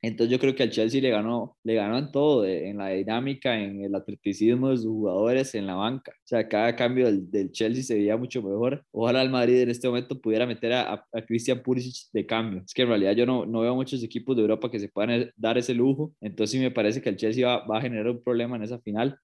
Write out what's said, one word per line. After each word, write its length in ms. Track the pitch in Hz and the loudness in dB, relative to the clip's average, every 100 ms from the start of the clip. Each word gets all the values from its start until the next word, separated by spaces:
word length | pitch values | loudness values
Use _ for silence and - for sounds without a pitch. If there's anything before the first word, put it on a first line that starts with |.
Entonces 300 | 117 110 117 | -6 0 2
yo 60 | 127 | 4
creo 160 | 135 | 2
que 80 | 131 | 2
al 80 | 120 | 0
Chelsea 320 | 110 113 135 | 2 0 2
le 80 | 131 | 2
ganó, 480 | 107 107 120 110 _ | 0 0 -2 -4 _
le 120 | 113 | -2
ganó 240 | 113 101 120 | 0 0 -2
en 120 | 143 | -2
todo, 300 | 139 147 135 | 0 4 4
de, 300 | 98 87 87 | 2 -2 -4
en 80 | 101 | -6
la 100 | 98 | -4
dinámica, 720 | 95 98 113 135 135 135 113 | -2 -2 -2 -2 -4 -2 -2
en 240 | 101 98 | -4 -6
el 100 | 98 | -4
atleticismo 760 | 98 - 101 104 98 107 123 131 | -6 -6 -8 -6 2 4 4 2
de 80 | 127 | 0
sus 80 | 110 | 0
jugadores, 680 | 110 104 92 113 131 131 | -2 0 2 2 2 0
en 120 | 110 98 | -4 -4
la 80 | |
banca. 380 | 92 107 131 - | -2 -2 -4 -10
O 140 | - _ | -20 _
sea, 220 | 120 107 | -2 0
cada 260 | 104 117 | 2 2
cambio 300 | 120 123 127 | 2 0 4
del, 260 | 123 101 92 | 2 2 0
del 220 | 104 92 | -2 -2
Chelsea 300 | - 110 123 | -2 -2 0
se 140 | 131 110 | 0 0
veía 200 | 101 110 | 2 0
mucho 260 | 123 131 | -2 -6
mejor. 400 | 101 101 120 139 _ | -4 -2 -2 -2 _
Ojalá 280 | 101 117 127 | -2 0 2
el 80 | 131 | 2
Madrid 320 | 131 123 123 | 2 4 4
en 80 | 123 | 4
este 200 | 120 127 | 0 -2
momento 300 | 123 120 131 | -2 -4 -6
pudiera 280 | 113 110 123 | 0 0 0
meter 260 | 110 117 | -2 0
a, 220 | 123 117 | 0 0
a, 120 | 101 _ | -6 _
a 100 | 113 113 | -10 -2
Christian 360 | 117 117 123 | -2 0 -2
Pulisic 480 | 127 127 123 127 - | 0 -2 -2 -12 -6
de 100 | 110 | -4
cambio. 380 | - 113 113 92 | -2 -2 -2 -6
Es 80 | 92 | -8
que 80 | - | 0
en 80 | 123 | 2
realidad 240 | 110 98 | 4 4
yo 140 | 107 123 | 4 2
no, 180 | 127 | 2
no 160 | 104 113 | 0 0
veo 140 | 117 | 0
muchos 280 | 127 131 135 | 0 -2 -4
equipos 320 | 113 120 120 127 | -6 -8 -2 2
de 40 | |
Europa 300 | 107 110 127 | 2 2 -2
que 80 | 113 | -6
se 100 | 101 | -6
puedan, 220 | - 110 | -2 0
eh, 220 | 120 - - | 0 -2 -2
dar 220 | 113 123 | 0 0
ese 160 | 120 | 0
lujo. 400 | 120 131 139 156 _ | 2 2 2 -4 _
Entonces 300 | 104 90 113 | -12 -2 -2
sí 60 | 131 | 2
me 120 | 127 | 0
parece 320 | 123 104 123 | 2 0 0
que 80 | - | -2
el 60 | 95 | -2
Chelsea 300 | 110 117 123 | -2 2 2
va, 200 | 120 - | 0 0
va 100 | 110 | -2
a 60 | |
generar 260 | 123 113 110 | -2 -2 -2
un 140 | 120 | -2
problema 340 | 120 117 120 123 | -2 -2 -2 -6
en 60 | |
esa 160 | 107 120 | -8 -8
final. 400 | - 104 127 139 | -6 -2 -2 -2